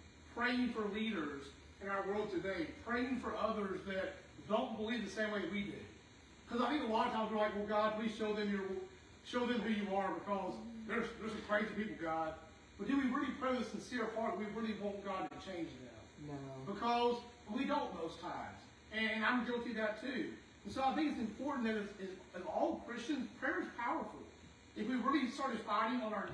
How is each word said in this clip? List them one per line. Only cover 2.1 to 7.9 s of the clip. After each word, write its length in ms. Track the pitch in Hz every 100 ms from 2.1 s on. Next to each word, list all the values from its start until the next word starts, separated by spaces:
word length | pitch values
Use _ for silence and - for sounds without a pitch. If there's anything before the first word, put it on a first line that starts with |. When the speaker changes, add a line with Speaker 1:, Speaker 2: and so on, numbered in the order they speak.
| 208 202
Speaker 1:
today, 380 | 180 190 185 151 - -
praying 340 | 240 254 247
for 140 | 247 -
others 440 | 214 220 196 180 190
that 260 | 190 180 - - - 147
don't 280 | 220 254 214
believe 280 | 214 240
the 60 | 190
same 220 | - 214
way 80 | 208 170
we 120 | 202
do? 80 | - - - - - - - - -
'Cause 120 | 240
I 80 | 254
think 160 | 294
a 80 | 240
lot 160 | 220 240
of 40 |
times 200 | 226 214
we're 60 | 214
like, 180 | 208 202
"Well, 100 | 202
God, 320 | 214 214